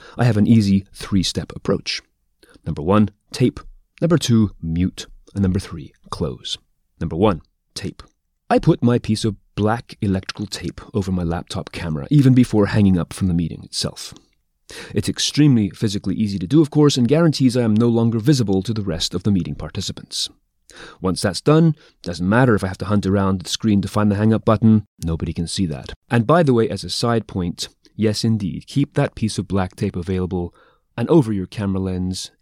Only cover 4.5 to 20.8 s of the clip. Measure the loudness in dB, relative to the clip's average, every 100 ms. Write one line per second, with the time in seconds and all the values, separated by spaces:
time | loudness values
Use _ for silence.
4.5 | -2 -6 -2 -2 -4 -14 -20 _ -2 0
5.5 | 0 -4 -12 -16 _ -14 -8 -6 -8 -10
6.5 | -12 _ _ _ -10 -6 0 0 0 -6
7.5 | _ _ -14 -12 -12 -18 _ _ _ -2
8.5 | 0 2 2 2 0 0 -2 -2 -6 _
9.5 | -4 -2 -2 -8 -6 -2 -2 -4 -10 -10
10.5 | -10 -12 -12 -8 -6 -2 -2 -2 -4 -6
11.5 | -10 -10 -10 -8 -8 0 4 6 6 4
12.5 | 2 2 4 4 4 0 -4 -2 0 -2
13.5 | -6 -12 -8 -8 -10 -16 -20 _ _ _
14.5 | _ -20 -18 -8 -4 -4 -2 -2 4 4
15.5 | 6 2 -2 -4 -2 -4 -2 -2 -4 0
16.5 | 2 4 4 4 4 2 4 2 4 2
17.5 | 2 2 2 2 2 2 0 2 2 2
18.5 | 0 -2 -4 -4 -4 -6 -4 0 0 0
19.5 | -6 -10 -8 -8 -10 -12 -10 -10 _ _
20.5 | _ _ -20